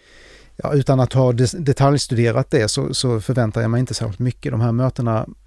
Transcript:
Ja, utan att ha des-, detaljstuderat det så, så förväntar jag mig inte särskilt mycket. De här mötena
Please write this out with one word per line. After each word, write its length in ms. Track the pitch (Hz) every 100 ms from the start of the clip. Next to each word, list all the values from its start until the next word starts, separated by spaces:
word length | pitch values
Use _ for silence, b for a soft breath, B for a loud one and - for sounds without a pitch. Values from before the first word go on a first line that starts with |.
| B B B B B -
Ja, 180 | -
utan 260 | 147 131 131
att 140 | 123
ha 180 | 131 127
des-, 240 | 120 127 185
detaljstuderat 960 | 143 135 139 143 - 117 117 113 135
det 160 | 147 107
så, 260 | - 143
så 280 | 127 127 113
förväntar 400 | - 127 110 113
jag 80 | 113
mig 80 | 120
inte 140 | 127
särskilt 260 | 107 113 95
mycket. 320 | 123 - 143
De 100 | 107
här 100 | 117
mötena 560 | 117 131 - 120 110 - -